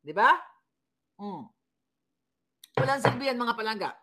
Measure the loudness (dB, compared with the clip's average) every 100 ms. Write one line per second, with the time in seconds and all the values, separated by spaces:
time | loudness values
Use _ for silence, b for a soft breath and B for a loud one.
0 | -8 2 4 4 0 _ _ _ _ _
1 | _ _ -12 -12 -14 _ _ _ _ _
2 | _ _ _ _ _ _ -8 -2 0 2
3 | 2 0 -2 -2 -2 -2 -2 -4 -6 -8